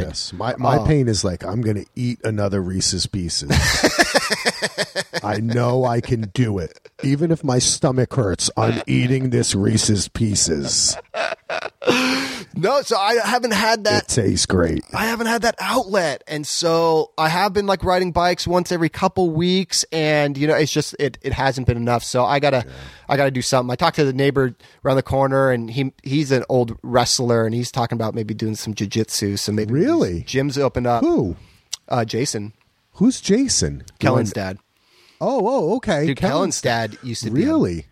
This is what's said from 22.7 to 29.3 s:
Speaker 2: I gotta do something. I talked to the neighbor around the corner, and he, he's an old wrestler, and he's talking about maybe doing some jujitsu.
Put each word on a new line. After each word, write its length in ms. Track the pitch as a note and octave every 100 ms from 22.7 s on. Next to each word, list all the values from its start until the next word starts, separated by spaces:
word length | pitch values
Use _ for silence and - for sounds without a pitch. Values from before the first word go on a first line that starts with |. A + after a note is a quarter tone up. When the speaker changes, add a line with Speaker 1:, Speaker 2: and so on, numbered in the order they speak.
| - - - -
Speaker 2:
I 60 | C#3
gotta 120 | C#3
do 120 | B2+
something. 280 | A#2 C3 B2
I 40 | B2
talked 220 | E3+ D#3
to 80 | C#3+
the 80 |
neighbor 420 | C3 C#3 C#3 C3 - - _
around 120 | C#3+ C3+
the 80 |
corner, 480 | - C3+ C3+ C3+ C3+
and 180 | B2 A2+
he, 240 | A#2+ C3+ -
he's 300 | C3+ C#3 C#3
an 140 | C3 -
old 260 | B2+ A#2 A2+
wrestler, 640 | B2 B2 A#2+ - A#2+ A#2 A2+
and 80 |
he's 180 | A#2 B2
talking 240 | - A#2 A#2+
about 200 | A2 A#2
maybe 180 | A2
doing 220 | G#2+ A2 G#2+
some 180 | -
jujitsu. 640 | G#2 G#2 A2+ A2 - G2+